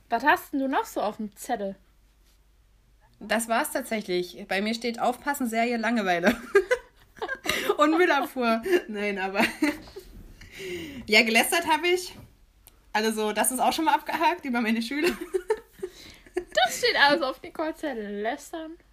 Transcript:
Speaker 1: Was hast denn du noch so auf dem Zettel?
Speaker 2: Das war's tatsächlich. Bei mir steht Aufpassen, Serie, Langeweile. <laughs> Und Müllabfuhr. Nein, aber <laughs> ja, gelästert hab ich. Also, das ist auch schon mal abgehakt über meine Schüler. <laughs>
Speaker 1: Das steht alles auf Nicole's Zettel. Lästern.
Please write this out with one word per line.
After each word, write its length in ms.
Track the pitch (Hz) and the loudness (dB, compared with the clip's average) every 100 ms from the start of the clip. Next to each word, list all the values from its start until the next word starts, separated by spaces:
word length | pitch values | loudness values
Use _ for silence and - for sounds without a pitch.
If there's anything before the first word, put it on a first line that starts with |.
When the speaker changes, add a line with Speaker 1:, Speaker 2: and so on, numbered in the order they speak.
| - | -4
Speaker 1:
Was 140 | 233 | 2
hast 280 | 277 349 - | 4 4 2
denn 80 | 285 | -4
du 80 | 269 | 0
noch 160 | 311 453 | 0 -2
so 140 | - | -2
auf 160 | 202 208 | -4 -4
dem 180 | 214 | -8
Zettel? 400 | - - 214 196 196 _ _ _ _ _ _ _ _ _ _ _ _ _ - | -10 -6 -4 -4 -8 _ _ _ _ _ _ _ _ _ _ _ _ _ -12
Speaker 2:
Das 280 | 208 214 226 | -2 -2 2
war's 240 | 226 302 | 0 0
tatsächlich. 720 | 294 - 220 202 180 180 - 202 | -4 -4 -4 -2 -2 -2 -8 -4
Bei 160 | 190 | -2
mir 120 | 214 | 0
steht 260 | 226 240 226 | -2 -4 -2
Aufpassen, 480 | 208 254 - 277 247 | 0 0 -2 -2 0
Serie, 280 | 226 233 240 | 0 0 0
Langeweile. 600 | 220 240 190 175 180 240 - 403 370 494 - _ - | 0 2 2 4 4 2 2 2 4 0 -4 _ -20
<laughs> 720 | - - - - - - - | -10 -8 -6 -4 -2 0 4
Und 200 | 294 330 | 4 6
Müllabfuhr. 640 | 349 285 - 262 233 226 285 359 - | 4 4 0 -2 0 0 2 0 0
Nein, 320 | 208 208 196 | -4 -4 -2
aber 220 | 190 196 - - 302 302 - 403 - - | -2 0 0 0 -2 -2 -8 -18 -18 -18
<laughs> 840 | - - - - 381 175 165 269 214 | -20 -20 -18 -12 -10 -8 -10 -10 2
ja, 160 | 214 | 4
gelästert 440 | 226 226 - 339 330 | 4 4 2 0 0
hab 160 | 311 | 0
ich. 300 | 349 359 - - - _ _ _ - - _ | 2 0 -2 -14 -20 _ _ _ -20 -20 _
Also, 400 | 214 220 220 214 | -2 -2 0 -2
das 200 | 214 185 | 0 0
ist 80 | 254 | 2
auch 120 | 214 | 2
schon 120 | 262 | 2
mal 100 | 320 | 2
abgehakt 500 | 302 - - 320 349 | 2 2 0 2 0
über 160 | 285 240 | -2 0
meine 220 | 220 226 | 2 0
Schüler. 280 | 233 285 339 | -2 0 0
<laughs> 60 | - 349 370 - 440 - - 370 - - - - - 349 587 | 0 -2 -4 -2 -4 -6 -12 -14 -12 -20 -20 -12 -8 -4 2
Speaker 1:
Das 140 | 698 - | 2 2
steht 180 | 480 392 | 0 4
alles 220 | 285 294 | 6 4
auf 180 | 269 - | 0 -6
Nicole's 360 | 349 - 311 320 | -10 -6 -6 -4
Zettel. 420 | 311 240 202 202 | -6 -6 -6 -6
Lästern. 500 | 214 294 - 330 320 339 _ | -4 -6 -8 -12 -12 -16 _